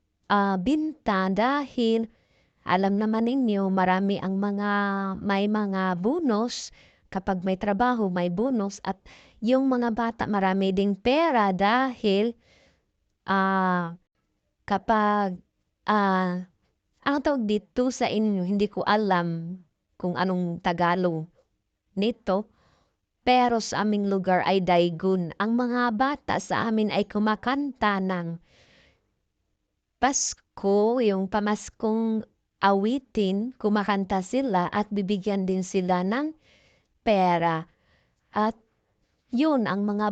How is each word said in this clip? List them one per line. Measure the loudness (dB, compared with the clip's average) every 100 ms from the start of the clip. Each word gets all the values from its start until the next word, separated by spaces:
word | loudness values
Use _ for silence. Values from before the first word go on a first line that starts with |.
| _ _ -2
ah, | 0 2 0
binta | 0 0 -2 -4 -2 0 0
dahil | 2 0 0 -4 0 2 2 -2 _ _ _ _ _ -2
alam | 0 2 0
naman | 0 0 0
ninyo | 0 0 0 0
marami | 2 2 2 0 -2
ang | -2 -2
mga, | -2 -2 -2 -2 -2 -2 -4 -4
may | -2 0 0
mga | 0 -2 -2 -2 0
bonus. | -2 0 0 0 -2 -6 -14 -18 -20 _ -10
Kapag | -8 -4 -2
may | -2 -2
trabaho, | -2 0 2 2 0
may | 0 -2
bonus. | 0 0 0 -2 -6 -8
At | -10 -12 -20 -20 -6
yung | 2 2 2
mga | 0 0
bata | -2 -4 -4
marami | -2 0 2 2 0
ding | 2 0 0
pera | 0 2 2 2 2
dahil, | 2 2 2 0 -2 0 2 0 -4 _ _ _ _ _ _ _ _ -2
ah, | 0 2 2 0 0 -4 -10 _ _ _ _ _ _
kapag, | -4 -2 2 2 2 2 0 -4 _ _ _ _
ah, | 0 2 2 2 0 -4 -8 _ _ _ _ _
ang | -2 0
tawag | 0 0
dito | 0 -2 -2 -2 -2
sa | 0 -2
inyo, | 0 0 0 0
hindi | 0
ko | -2 -2 0
alam | 2 2 0 0 -4 -8 -12 _ _ _ -8
kung | -4 -2
anong | -2 -2 -2 -4
Tagalog | -2 0 0 2 0 -2 -8 _ _ _ _ _ _ -4
nito. | -2 -2 -2 -2 -4 _ _ _ _ _ _ _
Pero | 2 4 4 0
sa | -2 -2
aming | 0 0 0
lugar | 0 2 2 2
ay | 2
daygon. | 4 4 4 0 0 0 -2 -4
Ang | -2 0
mga | 0 0 0
bata | 0 0 -2 -4 -4
sa | -2 -2 0
amin | 0 0
ay | 0
kumakanta | -2 0 0 -2 -2 -2 -4 -2 -2 0
ng | -2 -4 -6 -10 _ _ _ _ _ _ _ _ _ _ _ _ _ _ _ -2
Pasko, | 0 0 -4 -8 _ -4 0 2 2 2
yung | 0 0 -2
pamaskong | -2 -2 -4 -8 -6 -2 0 0 -2 -6 _ _ -2
awitin, | 2 2 0 -2 -4 -2 0 -2 -4 -4
kumakanta | 0 0 0 -2 0 -2
sila | -2 -2 0 0 0
at | -2 -2
bibigyan | -2 -2 -2 -2 -2
din | 0 -2
sila | -2 -2 0 0
ng | 0 -2 -4 -8 _ _ _ _ _ _
pera. | 0 4 4 2 2 -2 -6 _ _ _ _ _ _
At | -2 -2 -2 _ _ _ _ _ _ _
yun, | 0 2 2 0
ang | -2
mga | -2 -2 -2